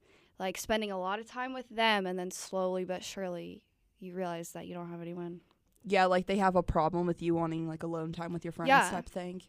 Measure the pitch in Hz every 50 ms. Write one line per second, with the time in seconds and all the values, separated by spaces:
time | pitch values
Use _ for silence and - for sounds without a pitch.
0 | _ _ _ _ _ _ _ - 190 190 185 - - - 220 214 214 208 196 185
1 | 180 185 202 214 226 226 - 254 254 262 262 254 254 - 226 226 226 226 214 202
2 | 190 180 185 185 180 185 180 - - - - 190 185 185 185 185 185 185 180 180
3 | - - - 196 190 180 175 170 170 175 180 208 - _ _ _ _ _ _ -
4 | 190 185 175 190 185 175 170 165 170 - - 170 175 180 175 175 175 175 170 170
5 | 170 170 175 180 175 175 175 175 - _ _ _ _ _ _ _ - 190 196 190
6 | 185 185 185 185 180 - 196 208 190 190 180 180 170 - - 175 156 156 185 175
7 | 175 175 165 - 165 170 170 165 165 160 160 165 165 165 156 156 170 165 165 160
8 | 160 165 165 170 170 170 170 170 - 170 160 - 165 262 269 262 202 175 202 175
9 | - - - 185 180 180 180 185 -